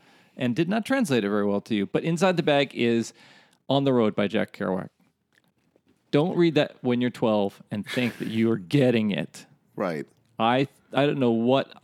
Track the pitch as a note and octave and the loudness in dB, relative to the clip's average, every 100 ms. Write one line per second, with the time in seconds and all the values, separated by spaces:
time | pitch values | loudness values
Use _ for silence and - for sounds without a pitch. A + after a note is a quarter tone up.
0 | _ _ _ - B2 A#2 E3+ A3 G#3+ C4+ | _ _ _ -6 -2 -2 -2 -2 -2 -2
1 | F3+ B2 G2+ G#2 G2+ G2+ - G#2+ G2 - | 0 0 0 0 0 -2 -2 -2 -2 -2
2 | D#3+ E3 F#3 F3 D3+ C#3+ C3+ - A#2+ A#2 | -2 0 2 2 2 2 0 0 0 2
3 | A2+ - - - _ _ - C3+ C#3 B2 | -2 -10 -20 -20 _ _ -2 0 2 2
4 | G#2+ G2+ G2+ G#2+ G2+ - G2 F#2 F#2+ _ | 2 0 -2 -2 -4 -6 -6 -4 -8 _
5 | _ _ _ _ _ _ _ _ _ _ | _ _ _ _ _ _ _ _ _ _
6 | _ C#3+ F3 F3 E3+ D3 - - B2+ A#2+ | _ 0 0 2 2 2 -2 -4 -2 0
7 | B2 - A#2+ G#2+ G2 - - G#2 G2 C3 | -2 0 0 0 0 -6 -10 -10 -6 -4
8 | A#2+ - A2 A2+ A2+ A2+ E2+ C#3+ B2+ A2+ | -4 -4 -6 0 0 0 0 2 4 2
9 | G#2+ D#2 D#2+ - - _ _ - F#2+ D#2 | 0 -2 -6 -12 -20 _ _ -6 -6 -6
10 | - _ _ - A2+ C3 C#3+ _ _ C3+ | -10 _ _ -2 0 2 -2 _ _ -2
11 | D3 C#3+ B2 A2+ A#2 C3+ - - | 0 0 0 2 2 2 0 -6